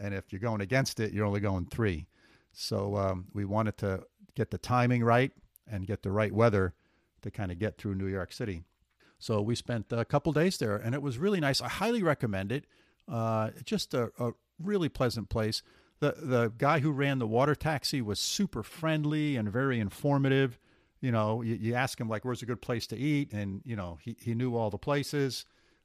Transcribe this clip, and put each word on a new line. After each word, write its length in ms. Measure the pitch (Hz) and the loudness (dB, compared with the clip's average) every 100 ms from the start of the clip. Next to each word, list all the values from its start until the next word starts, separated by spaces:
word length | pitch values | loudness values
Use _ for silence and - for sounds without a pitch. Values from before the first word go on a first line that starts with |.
and 100 | 101 | -6
if 180 | 98 - | -6 -8
you're 100 | 98 | -6
going 200 | 117 110 | -4 -2
against 400 | 98 127 131 - | 0 0 0 -2
it, 120 | 110 | -2
you're 120 | 98 | 0
only 160 | 104 101 | 0 2
going 240 | 101 95 | 0 0
three. 420 | 87 - 110 82 - _ _ _ _ | -2 0 0 0 -6 _ _ _ _
So, 440 | - - 104 98 101 | -12 -4 -2 0 0
um, 320 | 98 92 92 | 0 -2 -6
we 140 | 104 98 | -6 -2
wanted 320 | 107 110 - | 0 0 -2
to 260 | 101 95 - _ - | -2 -2 -6 _ -12
get 160 | - 113 | -4 -4
the 80 | 95 | -4
timing 440 | - 123 123 123 | 0 2 4 4
right 300 | 117 120 135 - - _ - | 4 4 4 -2 -20 _ -10
and 200 | 107 92 | -8 -4
get 160 | 101 | -4
the 80 | 101 | -2
right 220 | 98 107 | 0 0
weather 420 | 98 117 101 92 - _ _ _ _ | 4 4 6 2 -2 _ _ _ _
to 80 | 104 | -12
kinda 240 | - 98 | -6 -6
get 240 | 87 104 - | -4 -4 -4
through 160 | 107 | -4
New 140 | 95 98 | -2 -2
York 240 | 95 87 | -4 -6
City. 320 | - 120 85 - _ _ _ _ _ | -6 -6 -6 -10 _ _ _ _ _
So 220 | - 110 | -2 0
we 140 | 107 | 0
spent 360 | 120 - 117 101 | -2 -2 -4 -2
a 140 | 117 | -4
couple 280 | 117 147 170 | 0 2 2
days 260 | 147 175 180 | 2 2 2
there, 180 | 113 104 | -2 -2
and 180 | 110 | -2
it 60 | 139 | -2
was 160 | 143 117 | -4 -2
really 240 | 185 196 | 0 2
nice. 220 | 143 131 | 2 0
I 60 | 123 | -2
highly 340 | - 208 240 | -2 0 2
recommend 500 | 175 143 120 98 98 | 2 2 0 -2 -2
it. 140 | 131 - _ _ _ - | -4 -6 _ _ _ -6
Uh, 420 | 117 113 110 110 - | -2 0 0 -2 -6
just 300 | - 208 - | -4 -4 0
a, 180 | 139 113 - | -2 -2 -2
a 140 | 120 - _ - | -4 -4 _ -10
really 300 | 170 202 156 | -2 0 0
pleasant 400 | - 127 117 101 | 2 0 0 -2
place. 320 | 117 110 110 - _ _ _ | 0 0 -2 -6 _ _ _
The, 160 | 147 - | -2 0
the 340 | 143 127 117 110 | 0 2 2 2
guy 220 | 143 156 | 4 4
who 100 | 147 | 2
ran 300 | 135 139 131 | 2 0 2
the 80 | 113 | 2
water 260 | 113 143 | 4 4
taxi 480 | 147 - 147 - 143 | 2 0 -2 -2 -2
was 160 | 107 101 | -2 -2
super 440 | - - 202 120 | -2 0 -2 -2
friendly 720 | 104 - 160 156 151 151 151 131 | -8 -4 -2 0 0 0 0 0
and 120 | 107 | 0
very 300 | 110 135 123 | 0 2 0
informative. 800 | 101 - 143 139 139 135 135 117 _ _ _ _ | -2 -2 2 4 6 6 4 0 _ _ _ _
You 120 | 131 | 0
know, 280 | 117 107 113 | 2 2 0
you, 140 | 117 | 0
you 200 | 110 107 | -2 0
ask 240 | 120 131 - | 0 0 -2
him, 80 | 117 | -4
like, 160 | 110 | -4
"Where's 180 | 127 120 | -2 -4
a 40 | 113 | -4
good 140 | 120 | -6
place 260 | - 120 - | -4 -4 -4
to 80 | 110 | -4
eat?" 360 | 143 147 143 | 0 0 0
And, 300 | 107 101 98 | -4 -4 -6
you 120 | - 113 | -6 -6
know, 220 | 90 82 | -6 -8
he, 140 | - 113 | -12 -8
he 140 | 120 | -4
knew 220 | 117 127 117 | -2 0 0
all 140 | 110 | -2
the 60 | 101 | -2
places. 720 | - 143 139 147 135 113 - _ _ _ | -2 -2 0 0 0 -2 -12 _ _ _